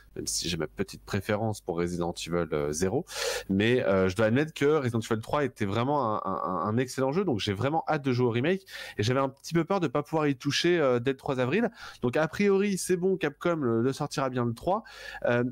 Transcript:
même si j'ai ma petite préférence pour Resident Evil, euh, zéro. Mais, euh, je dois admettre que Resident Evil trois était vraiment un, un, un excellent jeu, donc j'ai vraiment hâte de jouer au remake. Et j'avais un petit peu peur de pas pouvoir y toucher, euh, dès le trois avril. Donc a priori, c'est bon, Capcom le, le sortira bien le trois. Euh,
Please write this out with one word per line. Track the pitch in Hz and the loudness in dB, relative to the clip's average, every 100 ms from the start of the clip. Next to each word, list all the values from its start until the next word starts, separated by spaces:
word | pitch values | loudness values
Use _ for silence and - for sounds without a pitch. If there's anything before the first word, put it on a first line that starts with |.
| - - | -16 -10
même | - | -6
si | - 78 | -4 -4
j'ai | 85 | -4
ma | 76 | -4
petite | - 98 - | -6 -8 -10
préférence | - 101 - 104 110 104 | -6 -4 -2 -2 -2 -4
pour | - 85 | -4 -2
Resident | 87 87 87 | -2 -2 -4
Evil, | - 80 85 80 | -4 -4 -2 0
euh, | 78 73 | -2 -2
zéro. | 76 92 123 - - - - - | -2 -2 -2 -4 -4 -4 -4 -2
Mais, | 98 110 123 | 2 2 2
euh, | - 95 95 | 2 2 2
je | 92 | 2
dois | 110 | 2
admettre | 123 156 - | 2 0 0
que | 139 | 2
Resident | 156 127 113 | 2 2 -2
Evil | - 110 | -2 -4
trois | - 147 143 | -2 -2 -2
était | - 101 | -4 -2
vraiment | 104 127 147 117 107 - | -2 0 0 0 -2 -2
un, | |
un, | |
un | 92 82 90 95 113 | -4 -2 -2 0 0
excellent | 131 - 131 | -2 -2 0
jeu, | 160 190 | 0 0
donc | 110 | 0
j'ai | 104 | -2
vraiment | 98 127 165 - | -2 0 0 -2
hâte | 156 139 | -2 0
de | |
jouer | 120 123 | 2 2
au | |
remake. | 117 143 190 - - - - | 2 0 -2 -4 -14 -10 -2
Et | |
j'avais | 107 131 | 0 2
un | 135 | 0
petit | 131 - | -4 -2
peu | 165 160 | 0 2
peur | 196 | 0
de | 156 | 0
pas | 147 | 0
pouvoir | - 160 151 | 0 0 2
y | 135 | 0
toucher, | 143 - 170 175 | -2 0 2 4
euh, | 139 123 | 4 4
dès | 123 | 2
le | 131 | -2
trois | - 127 | -2 0
avril. | 127 185 233 - - - | 2 2 0 -4 -16 -4
Donc | 123 151 | 0 2
a | 156 | 0
priori, | - 202 190 202 185 | 2 4 4 2 0
c'est | - 180 | 0 0
bon, | 190 190 | 2 0
Capcom | 151 - 175 165 | -2 0 0 2
le, | 123 113 | 2 2
le | 127 | 2
sortira | 135 147 - 135 | 0 -4 -2 -2
bien | 127 120 | 0 -2
le | |
trois. | 113 170 208 - - - - - | -2 0 -2 -4 -16 -16 -4 0
Euh, | 120 127 | 2 0